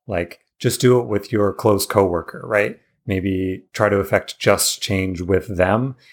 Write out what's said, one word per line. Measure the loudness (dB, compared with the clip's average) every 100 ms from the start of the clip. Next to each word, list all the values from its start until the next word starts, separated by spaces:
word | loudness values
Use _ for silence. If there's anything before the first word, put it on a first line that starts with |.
| -8
like, | -6 -6 -10 _ -4
just | -4 2
do | 4 4
it | 2
with | -4 -2
your | 0 0
close | 0 2 2 2
coworker, | 2 2 2 -6 -12 -2
right? | 0 0 -4 _ _ -4
Maybe | -2 0 -2 -2 -6 -8
try | 0 2
to | 2
affect | 0 -2 -2 -4
just | 2 2 0 -4
change | -4 -2 -2 -4
with | -2 -2 0 0
them. | 2 2 -2 -8 _